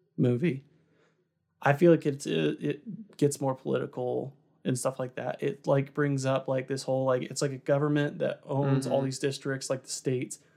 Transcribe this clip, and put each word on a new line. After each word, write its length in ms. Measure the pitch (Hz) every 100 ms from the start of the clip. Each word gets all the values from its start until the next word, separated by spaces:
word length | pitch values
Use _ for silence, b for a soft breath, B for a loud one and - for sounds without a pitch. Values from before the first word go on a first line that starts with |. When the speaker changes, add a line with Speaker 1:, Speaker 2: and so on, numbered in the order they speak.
| _ -
Speaker 1:
movie. 460 | 127 123 170 135 - b b b b b b _ _ -
I 120 | 139
feel 180 | 139 175
like 140 | 165 151
it's, 200 | 135 -
it, 300 | 165 151 -
it 560 | 147 - 226 170 - -
gets 240 | 143 -
more 140 | 135 131
political 760 | 143 131 135 131 123 123 131 - _ _
and 140 | - 127
stuff 220 | 135 -
like 160 | 127 -
that. 260 | 123 -
It, 240 | 143 139 151
like, 280 | 139 139
brings 320 | - 143 135 131
up, 220 | 135 135
like, 200 | 131 127
this 160 | 135
whole, 220 | - 131 131
like, 180 | 127
it's 180 | - 135
like 100 | 143
a 60 | 131
government 640 | - 143 147 147 147 -
that 220 | 135 - -
owns 400 | 135 139 135 127
all 120 | 135
Speaker 2:
Mm-hmm. 80 | 135
Speaker 1:
these 140 | 131
districts, 500 | 139 135 139 131 -
like 140 | 131
the 60 | -
states, 500 | - 139 127 135 - b